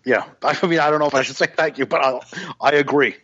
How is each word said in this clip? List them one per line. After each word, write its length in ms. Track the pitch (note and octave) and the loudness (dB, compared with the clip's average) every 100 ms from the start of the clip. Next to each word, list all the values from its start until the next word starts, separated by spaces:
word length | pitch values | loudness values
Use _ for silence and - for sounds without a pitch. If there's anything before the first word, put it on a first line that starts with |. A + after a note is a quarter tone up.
Yeah. 220 | B2+ A2 - | -2 0 -2
<laughs> 100 | - | -6
I 240 | - C#3+ F3+ | -2 0 0
mean, 120 | E3 | 2
I 100 | D3 | 2
don't 100 | D3+ | 2
know 80 | D3 | 0
if 80 | C3+ | 0
I 60 | |
should 160 | C3 C#3+ | -2 -2
say 80 | E3 | -4
thank 300 | - D#3+ C#3 | 0 -2 -2
you, 80 | B2+ | -2
but 180 | E3 | 0
I, 160 | C3+ B2+ - - F3+ - | 0 -2 -8 -14 -14 -2
I 120 | C#3 | 2
agree. 440 | D3 C#3 C#3+ A#2+ - | 2 2 2 0 -2